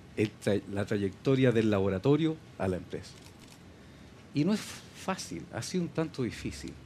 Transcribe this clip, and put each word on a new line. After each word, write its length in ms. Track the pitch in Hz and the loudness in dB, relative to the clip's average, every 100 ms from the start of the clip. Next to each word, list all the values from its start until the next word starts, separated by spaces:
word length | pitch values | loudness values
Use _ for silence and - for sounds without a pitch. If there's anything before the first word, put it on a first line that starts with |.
| - - | -8 0
el 140 | 107 - | 0 0
tra-, 180 | 107 101 - | 0 0 0
la 120 | 101 101 | -4 -2
trayectoria 680 | 104 98 - 139 135 127 | 0 -2 -2 2 6 6
del 180 | 113 110 | 6 4
laboratorio 640 | 101 98 95 135 151 160 160 - - | 4 4 2 4 4 2 -2 -8 -4
a 100 | 92 | -2
la 80 | 90 | -2
empresa? 360 | - - - - - - - - - - - - - - - | -4 -10 -10 -18 -20 -20 -20 -20 -20 -20 -20 -20 -20 -20 -6
Y 100 | 143 | 0
no 100 | 165 | 2
es 60 | 214 - - - - | 2 -2 -14 -16 -10
fácil, 440 | - 185 - - - | -4 -4 -4 -8 -8
ha 80 | 110 | -8
sido 220 | - 185 | -4 -2
un 60 | 165 | -2
tanto 340 | - 160 - | -2 -4 -2
difícil, 500 | 113 - 113 - 85 - | -4 -4 -8 -8 -12 -14